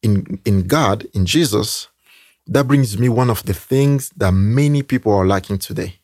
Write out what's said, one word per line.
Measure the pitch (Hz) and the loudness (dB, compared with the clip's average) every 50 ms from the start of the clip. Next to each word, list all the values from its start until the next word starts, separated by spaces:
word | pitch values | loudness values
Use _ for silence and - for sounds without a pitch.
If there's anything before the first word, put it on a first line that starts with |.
| - | 0
in, | 110 101 98 90 - 98 95 _ | 0 0 0 -2 -6 -10 -6 _
in | 113 101 95 90 | -2 0 0 0
God, | 87 135 156 151 104 98 113 - - _ | 0 0 2 2 2 0 -2 -6 -8 _
in | 101 92 | -4 -2
Jesus, | 87 - 156 175 127 104 - - - - - - _ _ _ _ _ - _ _ _ _ _ _ | 0 0 0 0 0 0 -2 -2 -4 -6 -10 -12 _ _ _ _ _ -20 _ _ _ _ _ _
that | - - 135 139 | -2 0 0 2
brings | 123 143 143 135 110 101 | 4 2 2 2 0 0
me | 101 120 127 | 0 0 2
one | 117 120 127 123 | 2 2 2 0
of | 110 - - | 0 -2 -2
the | - 92 | -6 -6
things | - - - 131 135 139 143 143 135 131 - _ | -6 -4 -2 0 2 2 2 2 0 -2 -8 _
that | - 107 95 | -2 0 2
many | 90 95 98 104 113 135 147 147 147 143 139 | 2 2 2 2 2 2 2 2 0 0 -2
people | _ 135 127 - 110 101 | _ -4 -2 0 0 2
are | 98 92 | 2 2
lacking | 95 98 95 92 - 101 | 2 2 0 -2 -4 -8
today | 95 - - - 156 92 98 - _ | -8 -6 -8 -8 -8 -8 -8 -10 _